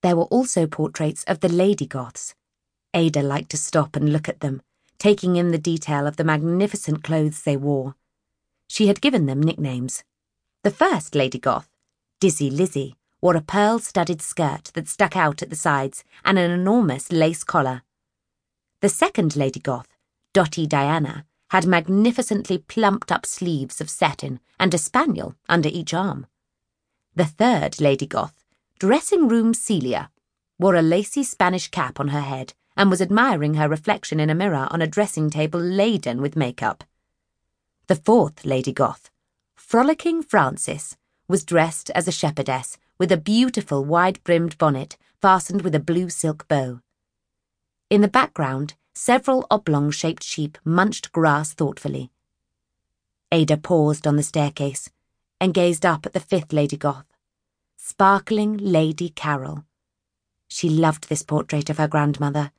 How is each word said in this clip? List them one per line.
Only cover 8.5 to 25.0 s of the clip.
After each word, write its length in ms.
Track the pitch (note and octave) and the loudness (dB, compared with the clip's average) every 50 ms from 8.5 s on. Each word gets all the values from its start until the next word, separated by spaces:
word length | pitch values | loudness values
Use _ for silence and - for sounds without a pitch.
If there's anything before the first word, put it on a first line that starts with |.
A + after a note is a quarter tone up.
| _ _ _ | _ _ _
She 220 | _ - - A3 G3 | _ -2 2 4 4
had 120 | G3+ - | 4 4
given 260 | - C#4+ C4+ A#3 D#3+ | 2 2 2 2 0
them 160 | C#3 C3+ C#3 D3+ | 2 0 2 0
nicknames. 600 | D#3+ E3 D#3 D3+ C#3 B2+ B2 B2 C3 - - - _ _ _ _ _ _ _ _ _ _ _ _ | 0 0 0 -4 -4 -4 -4 -6 -6 -8 -10 -12 _ _ _ _ _ _ _ _ _ _ _ _
The 80 | G3+ | -4
first 440 | G3+ - D#4 F#4+ E4+ F#3 D#3 - - | 0 2 2 2 2 0 -4 -4 -2
Lady 240 | D3 C3+ C3 B2 A#2+ | 0 0 0 -2 -4
Goth, 300 | - C#3 B2 - - _ _ _ _ _ _ _ _ _ _ _ | -2 -2 -2 -2 -4 _ _ _ _ _ _ _ _ _ _ _
Dizzy 280 | - F#3+ D#3 - D3 C#3 | 0 0 2 2 -2 -4
Lizzie, 480 | C3+ C#3+ F#3 F#3 - C#3+ C3+ C3+ - _ _ _ _ _ | 0 0 -2 0 -2 -6 -6 -6 -10 _ _ _ _ _
wore 160 | - F3+ F3 | 2 2 2
a 60 | E3 D#3 | 2 0
pearl-studded 800 | - - G3 G#3 G#3 A3+ A#3 - - - F#3+ E3+ D#3 F3 D#3 - | -2 0 2 2 2 2 0 -4 -4 -2 -2 0 0 -2 -6 -6
skirt 480 | - - - E3 C#3+ C#3 - _ - _ | -10 -4 -2 -2 -2 -2 -6 _ -12 _
that 140 | E3+ D#3+ - | -10 -10 -10
stuck 280 | - - G3+ F#3+ - | -2 0 0 0 2
out 260 | F#3+ E3 D3+ D3 D3+ - | 2 0 0 0 -2 -10
at 80 | D#3 | -10
the 60 | E3 | -10
sides 460 | D3+ - D#3+ D3 C#3 C3+ C#3 - - - _ _ - _ | -4 -2 0 0 0 0 -4 -8 -10 -20 _ _ -6 _
and 140 | - G3 F#3+ | 2 2 2
an 120 | F3 F3 | 2 2
enormous 640 | F3 F3+ F3+ G3 G#3+ B3 A3+ E3 B2+ C3+ - - F3 | 0 0 0 2 2 2 2 2 0 -4 -6 -4 0
lace 320 | E3 D#3+ D#3+ E3 D#3 - | 2 2 2 0 -4 -8
collar. 380 | - - F3 C#3 C3 B2+ B2 _ _ _ _ _ _ _ _ _ _ _ _ _ _ _ _ _ _ _ _ | -2 0 0 0 0 -4 -6 _ _ _ _ _ _ _ _ _ _ _ _ _ _ _ _ _ _ _ _
The 80 | - G3+ | -2 -2
second 440 | - - D#4+ F#4+ - - F#3+ D#3 C#3+ | 2 2 0 0 0 0 0 0 0
Lady 260 | D3 C#3 C3+ B2+ B2 | 0 -2 -2 -4 -6
Goth, 280 | - - B2+ A#2+ B2 _ _ _ _ _ _ _ _ _ _ | -6 -6 -6 -6 -8 _ _ _ _ _ _ _ _ _ _
Dotty 320 | G3 F3+ D#3 - - D#3+ | 2 2 2 0 -4 -2
Diana, 580 | D3+ D#3 C#3+ C#3 C#3+ D#3 E3 D3+ C3 - - - _ _ _ _ _ | 0 2 2 2 2 2 0 -2 -4 -6 -10 -16 _ _ _ _ _
had 180 | - F#3 E3 | 0 0 2
magnificently 920 | F3 F3+ E3+ D#3+ F3+ F#3+ G3 G#3+ A#3+ A#3+ - B3 - A3+ G3+ G3 - F#3+ E3+ | 4 2 2 2 2 2 2 4 2 2 0 -2 -2 -2 -4 -2 -4 -4 -6
plumped-up 680 | - _ - - A3 G3+ G3 - - - F3+ - - | -6 _ -4 2 2 2 2 0 -2 -2 -4 -4 -2
sleeves 560 | - - - F#3 F3 E3 C#3+ C3+ C3 - - | -6 -8 -6 -4 -2 -2 -2 -4 -6 -8 -12
of 80 | D#3 D#3 | -10 -10
satin 520 | - - F#3 D3+ C#3 - - C#3 C3 B2 _ _ _ _ | -4 0 0 0 0 -4 -10 -10 -10 -10 _ _ _ _
and 140 | - F#3+ - | 0 0 0
a 40 | E3+ | 0
spaniel 580 | - - _ B3 | -4 -2 _ 0